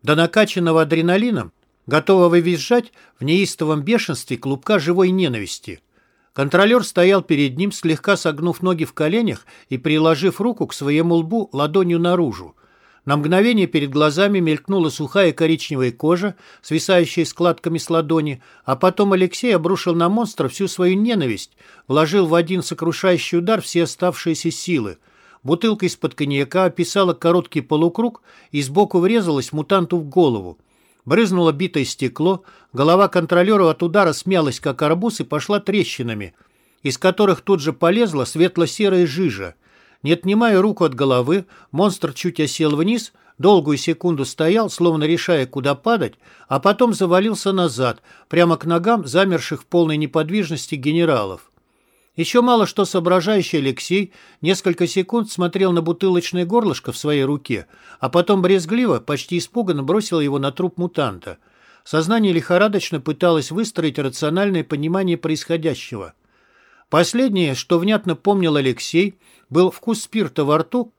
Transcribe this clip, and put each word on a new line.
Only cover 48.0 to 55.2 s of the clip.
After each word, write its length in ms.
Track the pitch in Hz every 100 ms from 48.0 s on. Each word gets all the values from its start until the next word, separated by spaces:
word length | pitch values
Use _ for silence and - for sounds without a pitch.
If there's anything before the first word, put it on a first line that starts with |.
| _ - _
прямо 280 | 165 170 160
к 100 | 160
ногам 400 | 170 185 233 139
замерших 560 | 151 196 170 - 147
в 40 | -
полной 300 | 175 165 151
неподвижности 800 | 151 160 156 214 160 156 -
генералов. 760 | 147 135 160 170 127 98 90 _ _ _ _ _ _ _ -
Еще 260 | 165 247
мало 240 | 240 240 196
что 180 | -
соображающий 760 | 196 185 170 180 170 214 175 160
Алексей 520 | 135 131 - 185 196 - - _
несколько 440 | 156 190 190 170 175
секунд 440 | 190 180 233